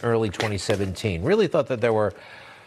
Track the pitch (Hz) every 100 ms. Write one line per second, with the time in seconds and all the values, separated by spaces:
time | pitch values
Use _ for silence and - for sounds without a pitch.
0 | 117 117 110 - 107 101 - 101 98 87
1 | 110 82 110 208 180 160 127 127 117 110
2 | 104 - - - - -